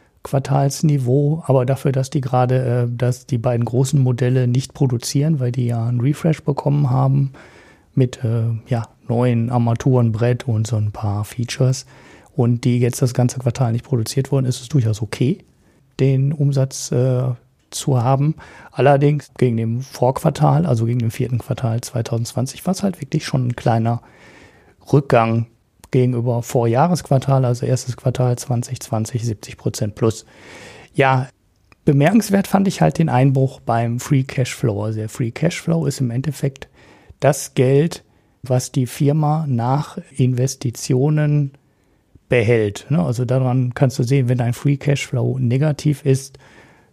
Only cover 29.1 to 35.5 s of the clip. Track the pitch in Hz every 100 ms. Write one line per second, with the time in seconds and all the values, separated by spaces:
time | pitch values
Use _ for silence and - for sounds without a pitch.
29.1 | 117 117 110 - - - - 104 - 113
30.1 | - - - - - - - - - 135
31.1 | 131 135 _ _ _ _ _ - 139 147
32.1 | 214 208 196 190 196 196 - 156 - 160
33.1 | 123 135 135 131 - - 117 120 120 -
34.1 | 139 131 - 127 - 117 101 107 110 110
35.1 | - 120 - 160